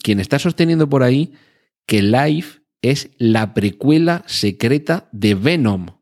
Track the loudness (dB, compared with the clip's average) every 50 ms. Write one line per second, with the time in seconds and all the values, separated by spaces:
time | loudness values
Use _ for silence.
0 | -2 -2 0 0 0 -2 -2 -2 -2 -2 0 0 0 0 2 0 0 2 2 2
1 | 2 2 2 0 0 -4 -8 _ _ _ _ _ _ _ _ _ _ -2 0 2
2 | 2 2 2 2 2 0 -2 -2 -6 -10 -16 _ _ _ _ _ -2 -2 -2 -2
3 | -4 -10 -8 _ 0 2 2 2 0 -2 -2 -2 -2 -2 -4 -2 0 2 2 4
4 | 2 0 0 -4 -6 -8 -6 -4 -2 -4 -2 -2 0 0 0 0 0 -2 -4 -4
5 | -6 _ -8 -2 0 0 0 2 0 0 0 2 0 0 0 -2 -6 -10 -16 _